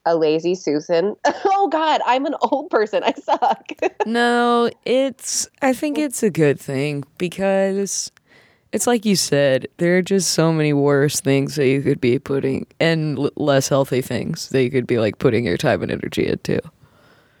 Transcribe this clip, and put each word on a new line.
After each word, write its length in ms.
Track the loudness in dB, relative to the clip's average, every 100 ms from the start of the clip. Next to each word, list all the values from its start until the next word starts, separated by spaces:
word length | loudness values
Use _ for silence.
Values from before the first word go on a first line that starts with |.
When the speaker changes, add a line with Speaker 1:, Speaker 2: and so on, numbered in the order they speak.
| -2
Speaker 1:
a 100 | 0
lazy 400 | 2 2 0 -2
Susan. 640 | -2 -4 0 0 0 -2
<laughs> 40 | -4 -2 0 0
Oh, 100 | 0
God, 320 | 0 0 0 2
I'm 220 | 0 0
an 80 | -2
old 280 | 0 -2 -2
person. 320 | -2 0 0
I 100 | -2
suck. 560 | -4 -2 0 0 -2 -8
<laughs> 320 | -6 -6 -4 -4
Speaker 2:
No, 640 | 0 2 2 2 2 0 -4
it's, 640 | -2 0 0 -4 -8 -8 -8 _
I 100 | -2
think 240 | 0 -2 -4
it's 240 | -4 -2
a 80 | -2
good 300 | 2 2 2
thing 460 | -4 -4 -4 -4 -8 -8
because 920 | -8 -4 -2 0 0 -2 -4 -6 -8 -14 _ _ _ _ _
it's 140 | -4 0
like 180 | 0
you 120 | 2 0
said, 520 | 2 2 2 2 -2 -2
there 200 | 2 2
are 60 |
just 280 | 2 0 0
so 220 | 2 2
many 200 | 2 2
worse 480 | 2 4 4 2 0
things 340 | 0 2 0 0
that 120 | 2
you 140 | 2
could 180 | 0 0
be 200 | 2 0
putting, 480 | 0 -2 -2 -4 -6 -2
and 380 | 0 2 0 -2
l-, 140 | -4 0
less 320 | 2 2 2
healthy 340 | 0 2 0
things 480 | -2 -4 -4 -6 -2
that 120 | 0
you 80 | 0
could 160 | 0 0
be, 140 | 0
like, 180 | 0 0
putting 260 | 0 2
your 140 | 0 0
time 240 | 0 0
and 100 | -2
energy 360 | -6 -6 -2 -2
into. 340 | -2 -2 -4 -4 -14 _ _ _ _ _ _